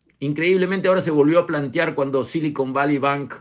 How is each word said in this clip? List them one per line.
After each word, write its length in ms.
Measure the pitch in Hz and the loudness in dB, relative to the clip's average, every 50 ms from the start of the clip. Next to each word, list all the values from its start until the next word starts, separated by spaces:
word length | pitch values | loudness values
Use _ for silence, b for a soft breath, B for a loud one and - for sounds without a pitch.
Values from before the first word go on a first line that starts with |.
| _ _ _ _ | _ _ _ _
Increíblemente 720 | 139 143 147 147 165 180 190 185 180 180 196 190 175 185 | -6 -4 -4 0 0 2 2 2 2 0 -2 0 0 2
ahora 120 | - 185 | 2 2
se 100 | - 156 | 0 2
volvió 280 | 151 147 139 151 165 175 | 4 4 4 6 4 4
a 80 | 170 | 2
plantear 480 | 170 160 147 143 131 117 - 131 131 - | 2 -2 -4 -4 -4 -2 -2 -2 -2 -2
cuando 280 | 143 139 139 135 131 | -2 -2 0 0 -2
Silicon 520 | 123 - - 165 156 151 147 - 135 131 131 | -2 -2 -4 -4 -4 -2 -2 -2 -4 -2 -2
Valley 240 | 139 143 147 147 139 | 0 0 0 0 0
Bank, 340 | 131 139 143 143 139 - - - | 0 0 -2 -2 -4 -8 -12 -16